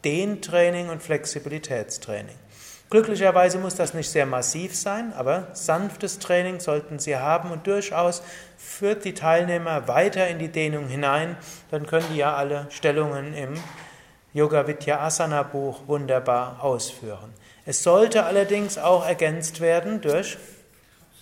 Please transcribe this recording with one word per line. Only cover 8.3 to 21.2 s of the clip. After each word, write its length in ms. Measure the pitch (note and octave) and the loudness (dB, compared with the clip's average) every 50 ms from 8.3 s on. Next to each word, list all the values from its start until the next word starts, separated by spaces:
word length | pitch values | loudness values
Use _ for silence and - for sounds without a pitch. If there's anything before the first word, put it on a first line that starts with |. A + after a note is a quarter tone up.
| - - - - - - | -18 -18 -18 -20 -20 -20
führt 460 | - - - - G3+ G3+ G#3+ G#3 G#3 | -18 -16 -10 -2 0 0 0 0 -4
die 100 | G3 F3 | -8 -8
Teilnehmer 760 | - D3 D#3+ E3 E3+ F3 F3 F3 E3+ E3 E3 D#3+ D3 A#2+ A#2 | -2 2 4 4 4 4 2 0 -2 -2 -2 -2 -2 -2 2
weiter 380 | A#2+ C#3+ F3+ F#3+ F3+ F#3+ F#3 F3+ | 4 4 4 4 2 2 0 0
in 120 | E3+ E3 | 0 -4
die 80 | D#3+ D#3+ | -6 -4
Dehnung 400 | E3 E3 D#3 D3+ D3+ D3 C#3+ C3 | -2 -2 -2 0 -2 -4 -4 -6
hinein, 480 | B2+ C#3+ C#3+ C#3 C#3 D3 D#3+ E3+ F3 F3 - - - - - _ | -4 -2 0 2 2 2 0 -2 -6 -10 -14 -18 -18 -20 -12 _
dann 160 | - D3+ D3 | -6 -6 -4
können 200 | C#3+ D#3+ E3 E3 D#3+ D#3 | 0 0 0 0 0 -2
die 40 | D3+ | 0
ja 180 | C#3+ D3 D3+ | 0 2 2
alle 320 | C#3 C#3 C#3+ D3 C#3+ C#3+ C#3+ | 0 0 -2 -2 -4 -6 -8
Stellungen 640 | - - - D#3 C#3+ D#3 D3+ D3+ C#3+ C#3 C#3 D3 D3+ | -12 -2 0 2 2 2 0 0 -2 -6 -6 -8 -8
im 220 | D3 C#3 C3 C#3+ E3 E3+ E3 - - - - - - - - _ _ _ _ _ | -8 -8 -8 -8 -10 -10 -14 -16 -18 -18 -20 -20 -20 -20 -20 _ _ _ _ _
Yoga 340 | D3 D3+ D3+ D#3 D3 C#3+ C#3+ | 2 2 4 4 2 2 2
Vidya 340 | D3+ D3 - - D3 D3 | -2 -4 -2 -2 0 0
Asana 420 | D3 D#3+ D#3 - E3+ D#3 D3+ D3 C#3 | 0 -2 0 0 0 0 2 0 0
Buch 380 | C#3 - C#3 C#3 C#3 B2+ - - - | -2 -2 -4 -4 -4 -6 -8 -4 -2
wunderbar 760 | D3 D3 C#3+ C3 C3 B2+ B2+ C3 B2 B2 B2 B2+ B2+ B2 C3+ | -2 -2 0 0 0 2 2 2 2 2 0 -2 -8 -4 -2
ausführen. 680 | C#3 C3 A#2+ - - - - - A2 G#2 F#2+ G2+ A2+ A2 - - - - - _ | 0 0 0 -2 -8 -10 -12 -12 -12 -12 -12 -14 -18 -20 -20 -20 -20 -20 -16 _
Es 180 | - C3+ - - | -4 -4 0 4
sollte 400 | F3 E3+ F#3+ A3 A3+ A3+ A3 F#3+ | 6 8 8 8 6 6 2 2
allerdings 540 | E3 F#3+ G3+ G3 G3 G3+ G3+ G#3 G3+ - - | 4 4 2 4 4 2 0 0 -4 -4 -2
auch 280 | - E3+ F3+ F3 E3 | 4 4 4 6 4
ergänzt 540 | D#3+ F3+ E3+ E3 D#3 D#3 E3+ D#3+ - - D#3 | 2 0 2 2 0 0 -2 -6 -8 -6 0
werden 400 | E3 E3 E3 E3+ E3+ G#3 G#3+ G#3+ | 2 4 4 4 2 0 -4 -2
durch 380 | - D3+ C#3+ E3+ - - - - - - - - - _ _ _ _ _ _ _ - _ _ - | 0 0 0 0 0 -4 -8 -12 -16 -20 -20 -20 -20 _ _ _ _ _ _ _ -20 _ _ -20